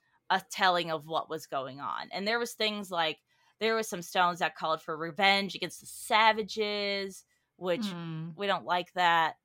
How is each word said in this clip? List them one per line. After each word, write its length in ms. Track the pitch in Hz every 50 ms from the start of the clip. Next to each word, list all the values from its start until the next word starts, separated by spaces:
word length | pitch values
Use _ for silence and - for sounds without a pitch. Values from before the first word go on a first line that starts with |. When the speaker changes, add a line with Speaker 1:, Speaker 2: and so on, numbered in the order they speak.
| _ _ _ _ _ -
Speaker 1:
a 120 | 185 185 180 -
telling 400 | - - 202 185 180 175 170 165
of 160 | 160 156 147
what 240 | 160 160 151 - -
was 160 | 160 160 -
going 340 | - - 139 131 135 131 139
on. 280 | 139 107 - 57 - -
And 140 | - 180 196
there 120 | 208 226 240
was 120 | 240 233
things 380 | - - 220 214 214 208 202 180
like, 280 | 190 165 165 160 151 - _ _ _ _ _ _ _ -
there 160 | 208 220 226
was 120 | 226 220 -
some 140 | - 175
stones 380 | 170 - - 190 180 175 175 170
that 160 | 180 156 -
called 260 | - 170 160 160 160
for 120 | - - 160
revenge 580 | 151 160 170 156 208 196 196 196 196 202 185 -
against 260 | 160 180 170 - -
the 60 | -
savages, 1400 | - - - - - 233 214 220 220 220 220 214 185 - 220 214 208 208 208 202 202 202 196 196 196 190 - - _ _ _ _ _ _
which 260 | - 175 190 254 262 220
Speaker 2:
Mm. 500 | 202 180 170 170 165 160 160 160 170 160
Speaker 1:
we 100 | 190 202 196
don't 180 | 190 170 -
like 260 | 135 175 180 175 - -
that. 400 | 185 180 170 170 165 165 151 - -